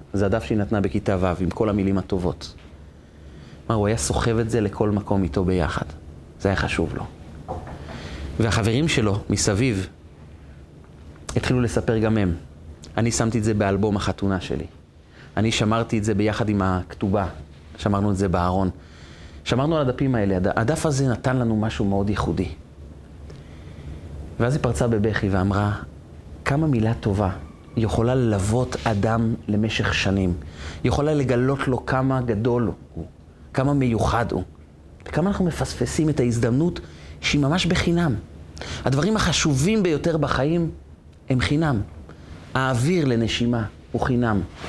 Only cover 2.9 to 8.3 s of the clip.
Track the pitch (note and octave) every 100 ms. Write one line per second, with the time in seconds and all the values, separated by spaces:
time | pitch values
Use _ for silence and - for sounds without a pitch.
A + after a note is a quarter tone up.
2.9 | - - - - - - - - A2+ G2+
3.9 | A2+ - A#2+ A#2+ A2+ A2 A#2 G2+ - G#2+
4.9 | G2+ - G2+ F2 G2+ F2+ F2+ D2 - -
5.9 | - - - - - G2 F#2+ F2 - E2
6.9 | - - - - - - - - - -
7.9 | - - - -